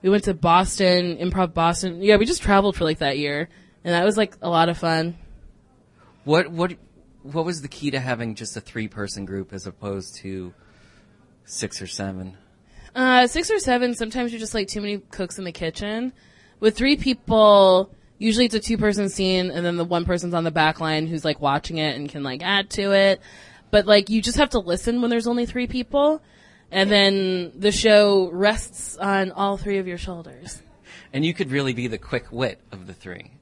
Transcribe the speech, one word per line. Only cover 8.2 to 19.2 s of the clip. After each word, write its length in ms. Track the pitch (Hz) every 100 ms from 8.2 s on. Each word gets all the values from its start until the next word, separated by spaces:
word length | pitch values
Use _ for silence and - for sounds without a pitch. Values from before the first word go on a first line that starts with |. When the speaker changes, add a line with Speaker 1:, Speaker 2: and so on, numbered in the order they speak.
| 117
Speaker 2:
just 200 | 110 110
a 60 | -
three-person 640 | - - 110 - 101 -
group 300 | 98 98 92
as 120 | 98 95
opposed 500 | 87 101 98 92 -
to 360 | 95 95 90 - _ _ - _ _ _ _ _ _
six 340 | - 110 -
or 60 | 92
seven? 500 | - 98 95 92 92 _ _ _ - -
Speaker 1:
Uh, 320 | - 254 254 247
six 240 | 311 349
or 80 | 427
seven, 360 | 262 247 247
sometimes 360 | 233 226 254 240
you're 100 | 226
just, 120 | 220
like, 160 | 220 196
too 140 | 214
many 160 | 208 208
cooks 400 | - - 185 -
in 60 |
the 80 | 185
kitchen. 600 | 165 165 160 208 220 254 - _ _ _ _
With 160 | 214 214
three 200 | 262 285
people, 960 | 269 247 - 226 214 202 190 185 196 - _ _
usually 260 | 214 220
it's 100 | 240
a 60 | 220
two-person 480 | - 226 214 196 196
scene, 420 | 196